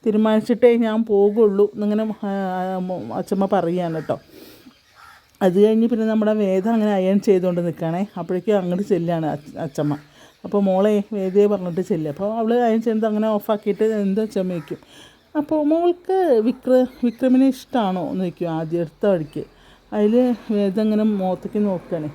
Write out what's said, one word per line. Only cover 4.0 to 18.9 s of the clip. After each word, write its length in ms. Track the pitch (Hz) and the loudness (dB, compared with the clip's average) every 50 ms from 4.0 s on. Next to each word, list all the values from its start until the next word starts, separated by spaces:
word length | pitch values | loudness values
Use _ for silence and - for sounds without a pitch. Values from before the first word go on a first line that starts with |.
| 151 - 127 - - _ - - - - - - - - _ _ _ _ _ - - - - - _ _ _ _ 202 | -4 -6 -6 -6 -6 _ -20 -20 -20 -20 -20 -20 -20 -20 _ _ _ _ _ -20 -20 -20 -20 -20 _ _ _ _ 0
അത് 140 | 190 170 190 202 | 2 4 4 4
കഴിഞ്ഞ് 240 | 214 220 220 226 233 | 4 4 4 2 2
പിന്നെ 180 | 240 220 220 | 0 0 -2
നമ്മുടെ 260 | 220 220 220 214 208 214 | 0 0 0 2 0 0
വേദ 360 | 214 208 190 185 190 185 220 | 0 0 0 0 0 0 0
അങ്ങനെ 240 | 233 226 214 214 208 | 0 0 2 0 0
അയൺ 280 | 196 185 185 196 202 | 0 2 2 2 2
ചെയ്തുകൊണ്ട് 400 | 196 - 196 185 175 185 175 175 175 | 4 4 2 2 2 0 -2 -2 -2
നിൽക്കുകയാണേ. 400 | 170 160 - 170 165 165 175 196 208 - 180 | -4 -4 -4 -4 -4 -2 -4 -4 -6 -6 -12
അപ്പോഴേക്കും 400 | 170 165 180 185 175 - 208 202 | -8 -4 -4 -4 -2 0 0 0
അങ്ങോട്ട് 240 | 180 175 180 180 202 | 0 -2 -2 -4 -2
ചെല്ലുകയാണ് 440 | 208 214 175 170 170 175 165 160 | -2 -2 -2 0 -2 -2 -2 -2
അച്ഛ-, 300 | 151 147 147 - - - - | -4 -6 -6 -10 -14 -12 -10
അച്ഛമ്മ. 400 | 160 160 - - 151 147 147 147 - _ _ - - - _ _ _ | -10 -10 -6 -4 -4 -4 -4 -6 -8 _ _ -20 -20 -20 _ _ _
അപ്പോൾ 180 | - - 202 202 | -4 -2 0 0
"മോളെ, 400 | 196 190 185 196 214 214 208 202 - 226 | 2 2 2 2 2 2 0 -2 -4 -6
വേദയെ" 340 | 208 190 185 185 202 208 | -4 -4 0 2 4 4
പറഞ്ഞിട്ട് 340 | 208 208 190 180 180 170 180 | 4 2 -2 -4 -6 -4 -6
ചെല്ലുക. 300 | 185 - 208 160 156 156 | -4 -2 -2 -4 -2 -6
അപ്പോൾ 280 | 143 - 190 202 220 233 | -6 -6 -6 -6 -4 -2
അവൾ 140 | 226 220 233 | -2 0 0
അയൺ 260 | 240 247 233 220 226 226 | 2 2 2 2 0 0
ചെയ്യുന്നത് 260 | 233 226 220 214 220 | -2 -2 0 0 -2
അങ്ങനെ 180 | 214 214 214 220 | 0 0 -2 0
ഓഫാക്കിയിട്ട്, 560 | 220 208 208 - 220 208 - 214 196 202 220 | -2 -2 -2 -2 -4 -4 -2 -4 -2 0 0
"എന്താ 380 | 220 220 214 202 196 190 208 220 | 0 0 0 -2 0 0 -2 -2
അച്ഛമ്മ?" 300 | 214 220 202 185 185 180 | -2 -4 -4 -4 -4 -4
ചോദിക്കും. 260 | 170 156 - 180 - - _ - - - - _ _ _ _ _ 302 | -6 -8 -8 -12 -14 -14 _ -20 -20 -20 -20 _ _ _ _ _ -6
അപ്പോൾ 260 | 294 294 311 311 302 | -4 -2 -2 0 2
"മോൾക്ക് 800 | 294 311 330 339 349 349 349 - - 381 381 370 330 262 226 214 | 2 2 2 2 0 -2 -2 -4 -2 0 0 2 4 2 2 2
വിക്ര-, 420 | 240 262 - - - 254 254 254 247 - - - | 0 -2 -2 0 2 2 2 2 2 -2 -4 -4
വിക്രമിനെ 440 | 240 226 - 262 262 254 254 269 269 | -4 -2 0 0 2 4 4 4 2
ഇഷ്ടമാണോ?" 560 | 262 262 - _ - 254 220 190 185 185 170 - | 2 -2 -8 _ -4 -2 -2 0 -2 -4 -4 -4
എന്ന് 140 | - 185 190 | -4 -4 -4
ചോദിക്കും 260 | 180 165 - 180 170 | -4 -4 -6 -6 -4
ആദ്യം 300 | 165 160 165 160 165 175 | -4 -4 -4 -4 -4 -4
എടുത്ത 260 | 170 151 | -4 -4